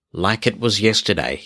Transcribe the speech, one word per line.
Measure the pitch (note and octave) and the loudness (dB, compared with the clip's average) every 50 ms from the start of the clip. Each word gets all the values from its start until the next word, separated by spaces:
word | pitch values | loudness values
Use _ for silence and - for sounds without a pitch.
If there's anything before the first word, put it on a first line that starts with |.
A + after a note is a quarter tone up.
| _ _ | _ _
like | - E2 F2 G2 A2 A2+ - | -6 -2 0 0 0 0 0
it | B2+ G#2+ - | -2 -2 0
was | A#2 A#2+ G#2 G2 | 0 0 0 2
yesterday, | G#2 A2 G#2+ - - - G2+ E2+ C#2 B1 C#2 - - | 2 2 2 2 0 0 0 -2 -2 -4 -6 -8 -10